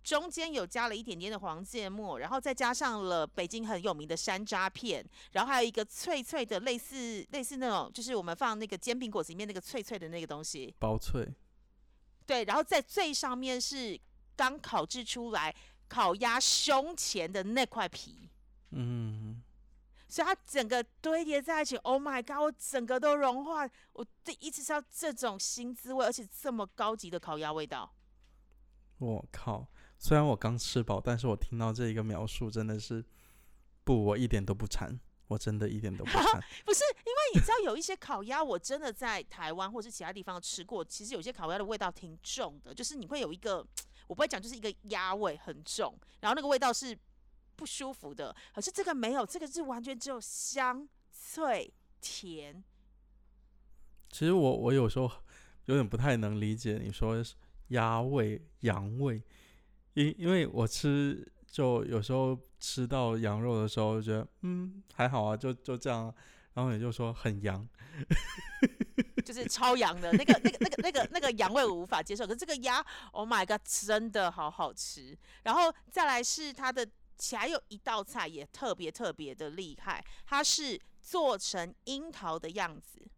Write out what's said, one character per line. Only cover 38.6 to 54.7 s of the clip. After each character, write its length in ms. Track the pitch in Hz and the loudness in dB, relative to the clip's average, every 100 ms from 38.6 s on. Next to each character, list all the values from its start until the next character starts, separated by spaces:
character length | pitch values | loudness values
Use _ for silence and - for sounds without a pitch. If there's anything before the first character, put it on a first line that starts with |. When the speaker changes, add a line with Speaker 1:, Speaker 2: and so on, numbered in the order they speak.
| - 277 | -4 -4
Speaker 1:
的 120 | 285 | -6
在 280 | 208 247 202 | -6 -4 -4
台 280 | - - 160 | -6 -10 -8
湾 180 | 170 190 | -4 -6
或 120 | 233 | -6
是 100 | 220 | -10
其 140 | - 170 | -10 -10
他 80 | |
地 100 | 196 | -10
方 180 | 190 180 | -10 -8
吃 220 | - 208 | -8 -8
过， 220 | 185 214 160 | -6 -8 -6
其 200 | - 214 | -10 -8
实 100 | 170 | -8
有 60 | |
些 120 | 160 | -8
烤 180 | - 165 | -6 -4
鸭 60 | 190 | -4
的 80 | 202 | -4
味 120 | 214 | -2
道 140 | 190 | -4
挺 260 | 175 175 160 | -6 -16 -14
重 340 | - - 190 143 | -8 -6 -6 -8
的， 100 | - | -18
就 80 | - | -8
是 140 | 240 294 | -8 -8
你 120 | 175 | -6
会 120 | 294 | -4
有 140 | 185 | -4
一 20 | 180 | -4
个， 220 | 220 185 - - - - - | -2 -4 -4 -12 -14 -20 -12
我 80 | 175 | -2
不 60 | |
会 60 | 302 | 0
讲， 140 | 214 | 0
就 60 | 226 | -8
是 80 | 247 | -8
一 40 | |
个 120 | 214 - | -8 -8
鸭 300 | 208 196 185 | -6 -2 0
味 220 | 196 202 151 | 0 0 -2
很 260 | - 147 160 | -10 -12 -8
重， 340 | - 160 - - - | -2 -2 -4 -20 -4
然 100 | 208 | 0
后 20 | |
那 80 | 277 | 0
个 60 | 285 | 2
味 100 | 262 | 4
道 140 | 254 | 4
是 260 | 233 262 220 - _ - - - - | 2 -4 -10 -14 _ -20 -20 -20 -14
不 100 | 311 | -8
舒 260 | - 269 | -6 -8
服 200 | 262 147 | -10 -12
的。 220 | 143 131 - - | -8 -8 -10 -12
可 80 | - | -6
是 100 | 277 | -4
这 120 | 392 | -2
个 120 | 370 285 | -2 0
没 160 | 226 | 0
有， 100 | 269 220 | 0 -2
这 140 | 349 | -4
个 80 | 302 | -8
是 140 | 330 | -6
完 200 | 277 240 | -6 -6
全 140 | 240 254 | -6 -8
只 100 | 277 | -8
有 100 | 247 | -8
香、 680 | - - - 277 254 254 294 _ _ | -8 -8 -4 0 0 0 -8 _ _
脆、 600 | - - - 302 202 - _ _ - | -20 -12 -2 2 2 -2 _ _ -14
甜。 600 | - - 190 156 143 170 196 _ _ - _ - - - - - - - - - - | -10 -10 -10 -12 -12 -16 -20 _ _ -20 _ -20 -20 -20 -20 -20 -20 -20 -20 -20 -16
Speaker 2:
其 140 | - 156 | 0 4
实 60 | |
我， 260 | 185 135 123 | 6 6 4
我 160 | 117 | 4